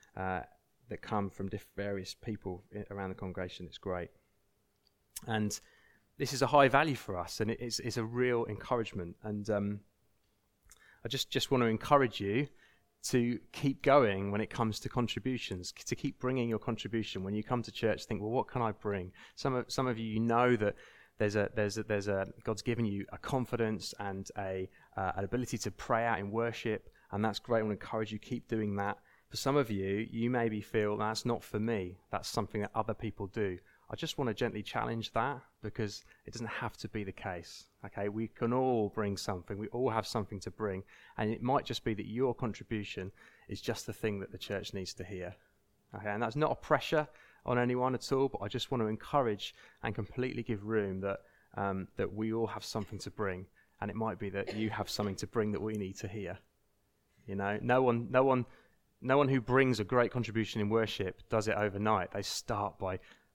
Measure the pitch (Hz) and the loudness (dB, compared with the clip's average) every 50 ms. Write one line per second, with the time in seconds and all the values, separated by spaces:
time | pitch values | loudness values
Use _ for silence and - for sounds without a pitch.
0 | - - _ - 95 92 92 87 - - - _ _ _ _ _ _ - - - | -20 -16 _ -6 -4 -2 -2 -4 -4 -8 -16 _ _ _ _ _ _ -10 -10 -10
1 | - - 113 104 101 95 - - 98 95 107 95 - - _ - 101 101 101 98 | -6 -2 -2 -2 -2 -2 -4 -6 -6 -6 -6 -8 -10 -10 _ -6 -4 -4 -4 -4
2 | 90 - - - - 117 107 101 - 95 90 90 - _ - 104 101 - 101 98 | -6 -8 -12 -10 -8 -8 -8 -6 -6 -8 -8 -8 -12 _ -12 -12 -10 -8 -6 -6
3 | 98 95 92 - 101 92 87 95 92 90 - - 90 82 - - - 98 90 87 | -4 -6 -6 -6 -6 -6 -4 -4 -6 -6 -6 -10 -12 -12 -12 -8 -4 -4 -2 -2
4 | 85 - - _ _ _ _ _ _ _ _ _ _ _ _ _ _ _ _ _ | -4 -6 -10 _ _ _ _ _ _ _ _ _ _ _ _ _ _ _ _ _
5 | _ _ _ - - - 110 107 107 104 - - - - _ _ _ _ _ _ | _ _ _ -12 -4 0 0 2 2 0 -2 -6 -10 -18 _ _ _ _ _ _
6 | _ _ _ - 143 123 143 123 135 123 147 147 143 131 123 143 156 160 131 - | _ _ _ -4 -4 -2 2 2 2 6 8 8 8 10 8 6 4 4 0 -2
7 | - - 95 87 85 - - - 110 104 113 - 127 120 110 - - 120 - 120 | -4 -6 -6 -4 -4 -6 -4 -2 -2 -2 0 -2 -4 -6 -6 -4 -4 -2 -2 -2
8 | 110 113 120 123 127 127 123 117 113 107 107 98 - - 127 120 110 - - 98 | -2 -2 0 2 2 4 4 2 0 -2 -4 -8 -2 -2 0 0 0 -2 -4 -6
9 | 87 85 - - - 107 104 104 101 110 107 101 101 101 104 101 - _ _ _ | -6 -6 -10 -10 -6 -6 -4 -4 0 0 2 2 2 0 -2 -4 -8 _ _ _
10 | _ _ _ _ _ _ _ _ _ _ _ _ _ - - - - - - _ | _ _ _ _ _ _ _ _ _ _ _ _ _ -20 -20 -20 -20 -20 -20 _
11 | - 117 127 131 - - - 131 - - 139 127 120 113 110 107 - - 147 143 | -8 -6 -4 -4 -4 0 0 -2 2 2 4 4 4 4 2 0 4 6 6 8
12 | 135 117 - - 101 98 104 127 147 - - - - - _ _ _ _ _ _ | 8 4 2 -2 -2 0 2 2 0 -2 -6 -16 -20 -20 _ _ _ _ _ _
13 | - - - 127 120 120 123 - - - - - - 135 135 - - 143 135 143 | -4 2 4 4 4 4 0 -2 -6 -12 -8 -2 0 0 0 2 4 6 8 8
14 | 127 104 98 95 98 101 101 104 110 - - - 117 110 104 - - 110 - 123 | 8 6 4 2 0 0 0 0 -2 -2 0 0 0 0 0 -2 -6 -2 0 0
15 | 120 110 - 113 - 131 127 117 - - 98 90 90 - - - - - 123 - | 0 0 -2 -2 -2 -2 -2 -2 -4 -4 -6 -6 -6 -10 -12 -12 -6 -4 -4 -2
16 | - 139 - - - 127 131 131 117 117 113 107 - - 113 - - - 110 113 | -2 -6 -6 -2 -2 0 0 0 0 0 0 0 0 -2 -4 -4 -4 -2 -2 -2
17 | 104 - - 95 92 98 104 107 104 - 123 120 113 - - - - 110 107 - | -2 -2 -4 -4 -4 -2 -2 -2 0 0 0 -2 -2 -4 -4 0 2 2 2 0
18 | - - 110 92 104 110 117 131 104 - - 127 117 110 101 - - 107 101 95 | -2 -4 -4 -4 -2 0 0 0 0 0 -2 -2 0 0 -2 -2 -4 -4 -2 -2
19 | 90 92 - - - - - - - 139 131 127 117 - - - 131 127 117 113 | -4 -6 -10 -16 -20 -20 -14 -4 -2 0 0 0 -2 -2 -2 0 0 0 0 -2
20 | 113 110 107 110 113 117 117 117 123 123 123 107 107 101 98 - - - - - | -2 -2 0 2 2 4 6 6 6 6 6 6 4 2 0 -2 -10 -20 -20 -20
21 | - _ _ - 107 104 101 107 101 - - 110 104 101 98 110 101 - 107 101 | -20 _ _ 0 0 2 4 2 2 2 2 0 0 0 0 -4 -2 0 0 0
22 | 95 104 101 95 98 107 - - - 120 110 104 - 123 120 117 117 104 101 98 | 2 0 0 0 0 -2 -6 -8 -4 -4 -4 -2 0 -2 0 2 0 0 0 -2
23 | 98 - - - - - 143 131 120 - - - 113 110 110 101 - - - - | -4 -6 -10 -10 -4 -2 0 0 0 0 0 0 0 0 0 -2 -4 -8 -8 -6
24 | 104 101 95 98 95 - - - 98 95 95 95 95 - - - - _ - 98 | -4 -4 -4 -4 -8 -8 -6 -6 -4 -2 -2 -4 -4 -6 -8 -18 -20 _ -6 -4
25 | 95 92 - 98 101 95 - 123 123 - - 110 - 107 - - - - 123 113 | -2 -2 -2 -2 -2 -2 -2 -2 -2 -2 -4 -4 -4 -6 -6 -6 0 2 2 2
26 | 117 117 113 95 101 98 104 113 117 120 113 - - 117 107 98 - - - - | 4 2 2 0 -2 -2 0 0 0 0 -2 -2 -2 -2 -2 -2 -4 -10 -20 -20
27 | _ _ - 98 110 110 101 - - - 120 113 110 107 104 98 - - - 110 | _ _ -2 0 0 0 0 -2 0 2 2 4 4 2 0 -4 -4 -4 -2 -2
28 | 110 104 107 104 - - 127 117 - - 113 110 107 104 98 101 98 101 107 - | -2 -2 -4 -8 -6 -6 -6 -6 -4 -2 0 0 2 0 0 0 0 0 -2 -4
29 | - _ - _ _ _ - 104 - 135 139 143 135 113 104 95 95 98 98 104 | -10 _ -20 _ _ _ -8 -2 0 4 4 4 4 2 0 0 0 2 0 0
30 | 113 - - 113 117 120 127 120 117 113 107 104 101 - - 110 107 104 104 107 | 0 -2 -2 0 0 2 2 2 2 2 0 -2 -4 0 2 2 4 4 2 2
31 | 107 107 110 - - 120 120 - - - - 107 107 117 117 101 92 90 92 - | 0 0 0 0 0 0 0 0 -2 -4 -2 -2 0 2 0 0 -2 -4 -8 -12
32 | _ _ - 98 92 - - 117 104 - - 107 101 - - 110 107 - 107 - | _ _ -6 -4 -4 -2 -2 -2 -2 -2 -2 -4 -4 -2 -2 -2 -2 -2 -4 -4
33 | 117 107 - - 104 95 - 113 107 95 90 87 - - - _ _ - - 101 | -6 -8 -6 -6 -8 -6 -2 0 0 0 0 -4 -8 -16 -20 _ _ -12 -8 -6
34 | 165 156 - - 139 120 104 - 123 113 98 107 101 - - 117 110 120 117 113 | -6 -6 -2 -2 0 0 0 0 0 -2 -2 -4 -6 -4 -2 -2 -2 0 -2 -2
35 | 104 - - 113 117 139 143 139 - - _ _ - 107 - - 110 101 - - | -4 -2 0 0 0 0 -2 -4 -10 -16 _ _ -10 -8 -4 -2 -4 -4 -4 -10
36 | - - - _ _ - 107 117 120 107 - - 123 110 - - - 107 - 110 | -14 -18 -20 _ _ -12 -8 -6 -6 -6 -4 -4 -4 -6 -6 -8 -10 -6 -6 -6
37 | 101 95 92 - - 104 90 87 82 - - - - _ _ _ - 104 - 101 | -6 -6 -8 -8 -8 -6 -6 -6 -10 -12 -16 -18 -20 _ _ _ -16 -10 -6 -4
38 | 101 104 101 110 113 104 - - 123 117 123 131 131 131 123 113 107 101 - 110 | -2 -2 0 -2 -4 -4 -2 -2 0 2 2 4 4 4 4 4 2 0 0 0
39 | 107 101 101 95 - - 98 90 87 - 101 98 107 - - 120 131 123 110 113 | 0 0 0 -2 -2 -4 -4 -4 -4 -6 -6 -6 -6 -6 -2 0 0 2 2 2
40 | 104 - - 113 98 - 104 95 - - - - 110 101 95 95 - - - - | 0 0 -2 -2 -2 -2 -6 -8 -8 -8 -4 -2 -2 -2 -2 -2 -6 -10 -18 -20
41 | - - - - 113 107 113 - 117 123 135 - - - 113 - - 120 110 98 | -20 -12 -4 -2 0 0 0 0 0 2 2 2 2 0 -6 -2 -2 -2 -2 -2
42 | 92 - 107 120 135 127 117 - 127 113 98 - 104 - 117 107 101 - - 98 | -4 -6 -2 0 0 0 0 0 -2 -4 -4 -6 -6 -4 -4 -4 -4 -4 -6 -6
43 | 92 98 - - - - - - - - 110 - - - 110 - - - 107 - | -8 -8 -10 -14 -20 -20 -20 -20 -12 -12 -10 -6 -4 -4 -4 -4 -6 -10 -8 -2
44 | - 110 101 98 95 - - 98 - - 104 95 - - - 98 92 - - - | -2 -2 -2 -2 -6 -8 -10 -12 -6 -4 -4 -4 -4 -6 -6 -6 -8 -8 -8 -10
45 | 92 92 101 90 90 87 90 - _ _ _ _ _ _ _ _ _ _ - 101 | -10 -10 -8 -8 -8 -8 -10 -12 _ _ _ _ _ _ _ _ _ _ -14 -6
46 | 101 107 104 107 117 113 110 147 156 - - - - - 156 131 - - 170 156 | -4 -4 -2 0 -2 -2 0 0 2 2 0 -2 2 4 4 4 4 2 2 2
47 | 151 - - - - - - - _ - 123 123 123 123 123 123 127 131 127 120 | 2 0 -8 -18 -20 -20 -20 -10 _ 0 2 4 4 4 2 2 2 2 0 -2
48 | - - 139 131 139 135 - - 101 104 - 117 - - 135 120 110 107 110 104 | 0 0 2 2 2 2 0 -2 -4 -4 -4 -4 -2 0 0 0 2 0 0 -2
49 | - - - 147 131 117 104 101 - - - - - - - _ - 117 101 - | -4 0 2 2 4 4 0 -2 -4 -10 -10 -14 -20 -20 -18 _ -6 -4 -4 -4
50 | 104 - - 123 127 131 - 120 110 - 113 98 101 107 113 107 101 98 95 95 | -6 -6 -4 -4 -4 -2 -4 -6 -4 -4 -4 -4 -2 0 2 2 2 2 -2 -2
51 | 95 98 98 - - - _ _ _ _ - 104 101 98 95 95 92 - - - | -2 -2 -2 -4 -6 -16 _ _ _ _ -4 -2 -2 0 0 -2 -4 -6 -4 -2
52 | 101 98 98 104 110 110 110 113 113 107 - 107 - - - 113 101 - 110 98 | -2 -2 -2 -2 -2 0 0 0 0 -2 -2 -8 -8 -6 -4 -4 -6 -4 -8 -10
53 | - 101 - - 107 98 90 90 95 - _ _ _ _ _ _ 104 104 92 110 | -10 -10 -6 -2 -2 -2 -2 -4 -8 -12 _ _ _ _ _ _ -6 -6 -4 -2
54 | 110 110 92 - 107 98 95 98 101 - 104 107 110 107 101 107 98 - - - | -2 -2 -2 -4 -6 -4 -2 -2 -4 -2 -2 0 0 0 0 -2 -4 -4 -2 -2
55 | 107 101 95 - - - - 117 107 107 104 78 104 110 110 104 98 95 98 - | -2 -2 -2 -4 -6 -2 0 0 2 2 0 -2 -2 -2 -2 -4 -4 -6 -6 -8
56 | - 95 98 110 95 87 90 - - _ _ _ _ _ _ _ _ _ _ _ | -8 -6 -6 -6 -6 -6 -8 -10 -14 _ _ _ _ _ _ _ _ _ _ _
57 | _ _ _ _ _ - 98 98 98 101 104 107 - 120 123 131 131 123 117 117 | _ _ _ _ _ -6 -4 0 0 0 0 0 4 4 6 6 6 6 4 2
58 | 120 - 127 127 131 135 127 127 120 - - - - _ _ _ _ _ _ _ | 0 2 4 6 6 6 6 4 2 -2 -8 -18 -20 _ _ _ _ _ _ _
59 | - 127 131 143 143 131 135 131 110 110 123 135 135 131 123 104 104 95 127 123 | 0 4 6 6 6 6 4 2 4 6 6 6 8 6 4 2 2 4 4 4
60 | 120 107 - 127 110 - 101 113 107 - - 110 104 104 110 113 113 104 - - | 4 4 2 0 -2 0 2 2 2 2 0 0 2 4 4 4 4 2 0 -2
61 | 98 92 - - - - - 110 101 110 - 101 107 104 95 101 104 107 110 95 | -2 -4 -4 -6 -6 0 0 2 2 2 2 2 2 2 2 2 4 4 4 4
62 | 87 - - 101 98 - - - - - 113 101 104 98 - - 98 92 95 95 | 2 0 -4 -4 -4 -4 -4 -6 -4 -2 0 0 0 -2 -2 -2 -2 -2 -2 -4
63 | - - - - _ _ | -6 -12 -20 -20 _ _